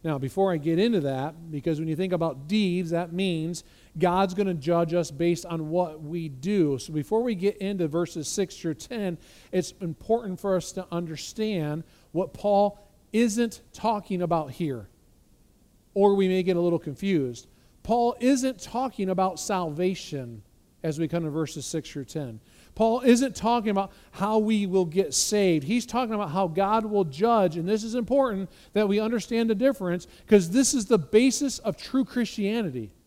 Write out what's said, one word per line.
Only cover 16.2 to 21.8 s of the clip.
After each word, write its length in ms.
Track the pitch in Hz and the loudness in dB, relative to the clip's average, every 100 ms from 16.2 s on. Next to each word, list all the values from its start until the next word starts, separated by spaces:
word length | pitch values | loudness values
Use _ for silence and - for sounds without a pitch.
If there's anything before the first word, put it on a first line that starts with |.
| 190 | 4
may 140 | 185 | 2
get 160 | 180 175 | 2 2
a 40 | |
little 180 | 175 170 | 2 0
confused. 680 | - 135 196 175 131 117 - _ _ _ | -4 -6 0 2 0 -6 -18 _ _ _
Paul 320 | - 233 240 240 | -2 0 0 2
isn't 400 | 247 277 262 226 | 2 2 0 -4
talking 520 | - 233 262 - 190 | -8 -4 -4 -4 -2
about 280 | 185 190 165 | 0 0 -2
salvation 1000 | - 196 165 147 185 185 - 143 120 113 - _ _ _ | -4 -2 -2 0 -2 -2 -8 -10 -10 -14 -20 _ _ _
as 160 | 165 147 | -6 -2
we 100 | 160 | -2
come 160 | 170 | -2
to 60 | 160 | -2
verses 380 | 147 151 156 - | -2 -4 -6 -6
six 200 | 160 | -6